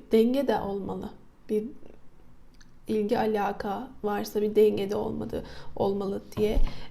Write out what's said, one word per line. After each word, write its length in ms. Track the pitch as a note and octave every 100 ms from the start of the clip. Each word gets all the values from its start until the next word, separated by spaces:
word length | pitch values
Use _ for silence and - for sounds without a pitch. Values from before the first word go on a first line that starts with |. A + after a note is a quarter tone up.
| -
denge 360 | A3 A#3 C4 C4
de 120 | G#3+
olmalı. 500 | G3+ G3 G3 F#3+ G#3+ - - - -
Bir 140 | G#3+ A3+ - - - - - - - - - - - -
ilgi 320 | A3 G#3 A3+
alaka 680 | A3 G#3+ G3+ G3+ G#3 G3 B3+ -
varsa 380 | G#3 G3+ G#3 G#3+
bir 140 | G#3 G#3+
denge 340 | G#3+ G#3 G3
de 60 | G#3
olmadı, 480 | - A3+ - - - - - -
olmalı 460 | G3 G3 G3 G3+ - -
diye, 200 | G#3 - - - -